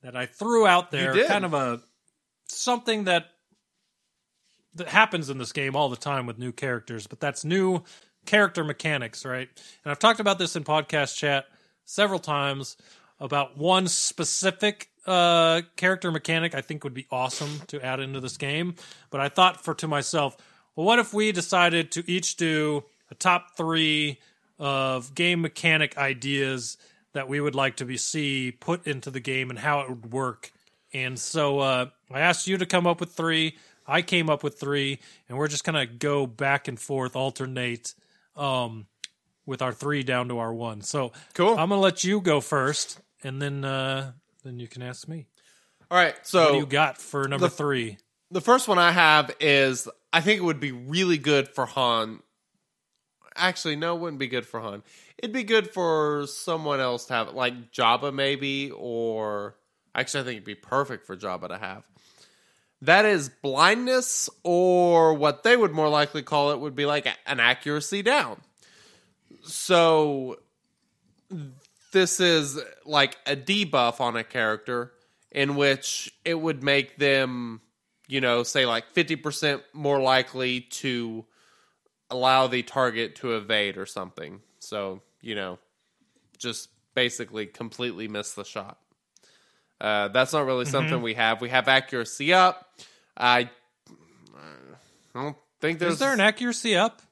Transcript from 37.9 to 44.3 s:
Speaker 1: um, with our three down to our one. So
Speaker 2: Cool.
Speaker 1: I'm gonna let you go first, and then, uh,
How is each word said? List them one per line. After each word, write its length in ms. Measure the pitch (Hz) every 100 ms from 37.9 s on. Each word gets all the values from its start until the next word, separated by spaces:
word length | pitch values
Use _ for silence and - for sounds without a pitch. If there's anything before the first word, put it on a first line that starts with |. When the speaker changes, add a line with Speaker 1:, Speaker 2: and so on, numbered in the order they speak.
| - _ _ _ -
Speaker 1:
um, 520 | 143 131 120 110 101 _ - _ _ _ -
with 160 | 131
our 120 | 127
three 300 | 120 143 147
down 240 | 131 123 123
to 80 | 120
our 160 | 113
one. 280 | 113 117 107
So 300 | 104 147 127 - -
Speaker 2:
Cool. 180 | - 180 226
Speaker 1:
I'm 120 | 165
gonna 100 | 202
let 220 | 190 185
you 180 | 185 208
go 200 | 180 147
first, 580 | - 147 135 147 - - _ _
and 180 | 139 131
then, 240 | 143 139 139
uh, 480 | 135 135 135 135 127 _